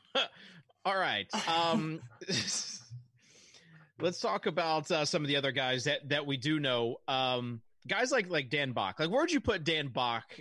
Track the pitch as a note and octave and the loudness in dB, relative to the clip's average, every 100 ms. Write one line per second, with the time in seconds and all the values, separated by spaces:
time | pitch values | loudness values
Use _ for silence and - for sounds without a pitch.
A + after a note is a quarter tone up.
0 | _ C4 A3+ - - E3 - _ F#3 G3 | _ -2 -2 -6 -20 -20 -20 _ -2 0
1 | D#3+ G#2 F#2+ G#3+ - E3 E3 D#3+ D#3 D#3+ | 2 0 -2 -4 0 2 4 2 0 -6
2 | - - - C3+ F#2 - - - - - | -10 -12 -4 -2 -2 -4 -6 -10 -14 -18
3 | - _ _ - - - - - - - | -18 _ _ -20 -20 -20 -20 -20 -20 -4
4 | E3+ F3+ A3+ G3+ G#3 E3+ E3 D#3 C#3+ D#3+ | -2 0 -2 0 -2 0 2 0 2 0
5 | D3 E3 C#3+ C#3+ C3+ B2+ B2+ B2+ D3 D3 | 2 0 2 2 2 0 0 0 0 -2
6 | C3+ C#3+ C#3+ C3+ C#3 D#3 C#3 B2 A#2 - | 0 -2 0 -2 0 0 2 2 0 -2
7 | - C3 B2+ B2 A#2+ A#2 - _ - G3 | -2 0 2 0 -2 -8 -12 _ -2 0
8 | C4 C4 F3+ D#3+ B2 D3 C3+ A#2 G2 - | 2 2 2 0 0 -2 0 0 -2 0
9 | D#3+ B3 E4+ D4 - F#3+ D#3 D#3 C#3+ A#2 | 0 2 2 2 2 0 0 0 -2 -2
10 | B2 A2+ - - | 0 -2 -6 -16